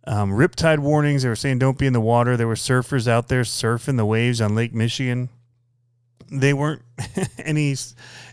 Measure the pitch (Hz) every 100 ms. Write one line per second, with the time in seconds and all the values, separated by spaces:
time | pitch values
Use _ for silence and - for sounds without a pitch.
0 | - 104 101 98 165 - 165 156 143 151
1 | 147 143 127 110 143 127 131 131 139 123
2 | 110 117 120 123 117 110 - 127 123 139
3 | 117 117 120 131 117 - 117 117 - 131
4 | 107 110 120 120 107 107 117 113 113 -
5 | 131 123 123 - _ _ _ _ _ _
6 | _ _ - 139 135 143 147 147 - -
7 | - - - - - 151 147 135 - -
8 | - - -